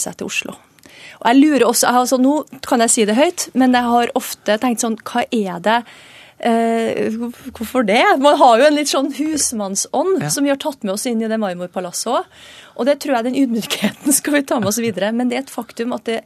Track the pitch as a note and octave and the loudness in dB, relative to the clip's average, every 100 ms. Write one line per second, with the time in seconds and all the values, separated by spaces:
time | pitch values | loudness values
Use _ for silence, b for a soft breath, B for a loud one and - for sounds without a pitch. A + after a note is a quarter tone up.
0 | - - - - - - _ _ B B | -8 -8 -8 -8 -8 -12 _ _ B B
1 | B B A3 C4+ D4+ C4+ A3+ A#3 - B3 | B B 4 6 6 4 2 2 2 2
2 | B3 B3+ C4 D4 - - - B3 A3+ - | 2 2 2 0 -4 -12 -2 0 2 2
3 | G3+ A3 E4 F4 - A#3+ B3+ B3 A#3+ A#3+ | 2 2 2 0 -4 2 2 2 2 2
4 | A#3+ C4 - - - A3 B3+ A3+ A#3 A3 | 0 -2 -6 -6 -2 0 0 -2 -2 -6
5 | - A#3+ - A#3 F#3+ F3 F#3+ A#3 A3+ B | -6 -4 -2 -2 -2 -2 0 0 -2 B
6 | B B B - A#3 A3+ A#3 A3+ A3+ - | B B B -6 0 2 2 0 -2 -2
7 | G#3 A3 A#3+ - C4 - A3 B3+ G#3 A3+ | -4 -4 -8 -10 -16 -12 -4 -2 2 2
8 | G4 D#4+ C#4+ D4 C#4 A3+ D4+ D4 D4 D4+ | 4 4 4 6 6 6 6 4 0 -2
9 | C4+ A#3 D#4 D4 - A3 G3 G3 - B3 | -2 -4 -4 -2 -4 -4 -6 -6 -4 -2
10 | F4+ F#4+ D3 C#4+ C#4+ C#4 D#4 C#4 G3 G3+ | 0 0 -2 -2 0 -2 -4 -6 -6 -4
11 | C4 A3 A3+ A3 G3+ F3 F3+ G3 F3+ - | -2 -2 -2 -2 -2 -4 -8 -8 -8 -6
12 | - F3+ F4+ B B B B - A#3+ C#4+ | -2 -2 -4 B B B B -4 0 0
13 | D4 A#3+ A#3 C4+ C4 A3+ - - G3+ - | 0 -2 0 0 0 -2 -4 -2 -2 -2
14 | C#4+ - D4+ D4 C#4 C#4+ G3 A3+ A3+ F3+ | 0 0 0 -2 0 -2 -2 -2 -4 -2
15 | G3+ A#3 B3 A#3+ C#4 - - - A#3 A#3+ | -2 -2 -2 -4 -6 -10 -10 -8 -6 -6
16 | A#3 A3+ | -6 -8